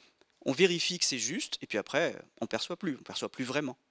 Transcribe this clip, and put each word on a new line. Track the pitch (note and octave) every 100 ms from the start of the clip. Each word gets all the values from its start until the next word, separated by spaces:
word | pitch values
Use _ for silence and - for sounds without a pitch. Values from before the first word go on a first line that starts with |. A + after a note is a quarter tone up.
| - _ _ _ -
on |
vérifie | C3+ F#3 E3+ - F3+
que |
c'est | - B2+
juste, | G#2+ G#3+ - -
et | -
puis | G#2
après, | - C#3+ D#3 G2 - -
on |
ne | A2+
perçoit | A2 - F3
plus, | F3+
on | B2+
ne |
perçoit | - - A2
plus | -
vraiment. | B2 C#3 C#3 B2 _